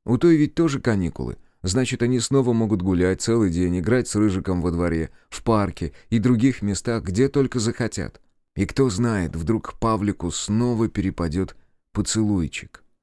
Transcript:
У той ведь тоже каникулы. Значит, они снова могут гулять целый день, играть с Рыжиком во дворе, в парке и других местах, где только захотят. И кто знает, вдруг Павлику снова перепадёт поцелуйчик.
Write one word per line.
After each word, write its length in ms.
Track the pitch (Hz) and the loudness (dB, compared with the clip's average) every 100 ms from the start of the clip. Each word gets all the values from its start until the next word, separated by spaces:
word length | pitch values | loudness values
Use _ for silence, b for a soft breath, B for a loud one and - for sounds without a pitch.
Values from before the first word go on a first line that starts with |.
| - | -2
У 120 | 123 | 2
той 160 | 170 156 | 4 4
ведь 180 | 147 | 4
тоже 260 | - 165 139 | 2 0 0
каникулы. 580 | 127 101 82 - 62 - - _ 95 | 0 0 -2 -4 -8 -10 -18 _ -4
Значит, 380 | 113 123 127 | -2 -2 0
они 160 | 120 127 | 0 0
снова 340 | - 139 123 | 2 2 2
могут 300 | 113 110 104 | 2 0 0
гулять 400 | 92 90 90 95 | 2 2 2 0
целый 260 | - 117 98 | 0 2 2
день, 300 | 82 90 90 | 2 0 0
играть 280 | 104 123 120 | 0 0 0
с 80 | 104 | 2
Рыжиком 460 | 107 92 95 90 | 2 2 -2 -2
во 80 | 87 | 0
дворе, 400 | 85 87 82 80 b b | 0 0 -2 -4 b b
в 120 | - | -6
парке 520 | 113 110 98 - - b b | 0 0 0 -4 -10 b b
и 80 | 113 | 2
других 420 | 123 120 131 - | 4 4 2 2
местах, 420 | 101 95 120 113 | -2 -2 -4 -4
где 240 | - 92 139 | -2 0 2
только 300 | 143 131 127 | 2 0 0
захотят. 640 | 110 - 113 - 76 - _ _ _ - | -4 -2 -4 -4 -10 -12 _ _ _ -4
И 120 | 98 | -2
кто 200 | - 131 | 2 0
знает, 440 | 95 120 104 82 80 | 2 0 0 -2 -4
вдруг 380 | 80 110 - - | -2 -2 -4 -4
Павлику 500 | 113 107 101 - 87 | -2 0 -2 -2 -6
снова 600 | - - 110 123 113 110 | -6 -2 0 0 0 0
перепадёт 680 | - 92 - 85 85 92 - _ _ _ | 0 -4 -2 -2 -2 -4 -8 _ _ _
поцелуйчик. 920 | - 92 110 107 98 78 - - - _ _ | -4 -2 0 0 0 -2 -6 -14 -20 _ _